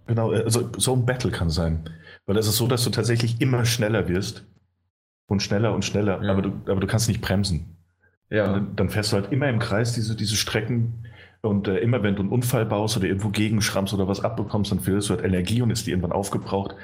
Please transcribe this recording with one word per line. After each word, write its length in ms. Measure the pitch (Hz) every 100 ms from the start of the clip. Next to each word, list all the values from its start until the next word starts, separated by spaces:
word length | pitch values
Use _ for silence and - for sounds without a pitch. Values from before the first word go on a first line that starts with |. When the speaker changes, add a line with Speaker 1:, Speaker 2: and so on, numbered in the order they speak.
| -
Speaker 1:
Genau, 260 | 117 113
äh, 100 | 104
also 260 | 113 117 -
Zone 320 | - - 127
Battle 280 | 120 127 -
kann 200 | - 82
sein. 340 | 80 82 80 - - - -
Weil 140 | - 101
es 80 | 107
ist 80 | 113
so, 100 | 117
dass 160 | 123
du 60 | 117
tatsächlich 500 | 104 110 117 117 -
immer 240 | 131 123 117
schneller 420 | - 107 110 85
wirst 360 | 87 98 - - _ _ _ _ _ _ _ _
und 160 | 101
schneller 320 | - 101 113
und 100 | 90
schneller, 380 | 98 101 104 92
Speaker 2:
Ja. 100 | 101
Speaker 1:
aber 100 | 95
du, 100 | 95 - -
aber 140 | 98
du 60 | 95
kannst 220 | 110 -
nicht 120 | 92
bremsen. 560 | - 95 101 78 82 - _ _ _ _ _
Speaker 2:
Ja. 160 | 107 98
Speaker 1:
Und 60 |
dann, 220 | 98 101 -
dann 120 | 92
fährst 220 | 107 104
du 40 | 104
halt 140 | 98
immer 160 | 127 143
im 100 | 113
Kreis 340 | - 98 117
diese, 240 | 117 107 110
diese 180 | 107 107
Strecken 680 | - 113 104 120 117 - - - - _
und, 260 | 110 101 101
äh, 100 | 92
immer 240 | 117 123
wenn 140 | 101 98
du 60 |
einen 80 | 98
Unfall 340 | 123 120 123 107
baust 300 | 104 107 110
oder 100 | 92
irgendwo 220 | 98 107
gegenschrammst 680 | 101 107 107 101 95 98
oder 140 | 98 95
was 120 | 98
abbekommst, 480 | - - 104 107 101
dann 80 | 95
verlierst 300 | 92 95 101
du 40 |
halt 100 | 90
Energie 380 | - 92 90 113
und 80 | 120
ist 160 | 117 -
die 40 |
irgendwann 200 | 87 87
aufgebraucht. 640 | 92 101 - - 98 95 -